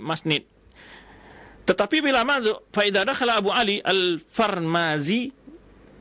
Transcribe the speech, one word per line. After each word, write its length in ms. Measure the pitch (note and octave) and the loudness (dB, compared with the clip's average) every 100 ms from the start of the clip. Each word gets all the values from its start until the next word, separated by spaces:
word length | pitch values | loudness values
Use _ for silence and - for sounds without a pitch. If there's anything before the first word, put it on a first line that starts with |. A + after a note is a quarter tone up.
masjid. 400 | B2 D#3+ D#3+ D3 - _ - - - - - - - - - - - | -4 -6 -2 -4 -4 _ -20 -20 -20 -20 -20 -20 -20 -20 -20 -6 -2
Tetapi 320 | F#3 G3+ D#4 | 0 0 0
bila 240 | D4 C4 A#3 | 2 2 2
masuk, 400 | C#4+ A3 G#3+ - | 0 0 -4 -4
fa 160 | - G#3 | -2 2
idza 160 | G3 G3 | 2 0
dakhala 320 | C4+ A#3+ A3+ | 0 0 2
Abu 160 | G3 | 2
Ali 240 | F#3+ A3 G3+ - | 2 0 0 0
Al-Farmazi, 1400 | F#3+ F3+ E3 - - G#3+ F#3 E3 E3+ E3 D3+ C#3+ A3 B3+ - - - - - - - | 0 0 -2 -4 0 0 0 0 0 0 0 0 -2 -2 -10 -20 -20 -20 -20 -20 -4